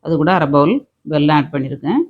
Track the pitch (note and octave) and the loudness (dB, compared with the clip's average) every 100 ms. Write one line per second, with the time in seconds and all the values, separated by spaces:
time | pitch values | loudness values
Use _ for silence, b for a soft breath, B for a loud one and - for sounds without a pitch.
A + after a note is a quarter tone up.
0 | - D#3+ D#3 F#3 D3 C#3+ D3 C4 - _ | -2 -2 0 0 2 2 2 0 -4 _
1 | - D3+ D3 D3+ C#3 C#3+ C3 C#3 C#3+ B3 | -4 0 2 2 0 -4 -6 -6 -2 -2
2 | E4+ | -2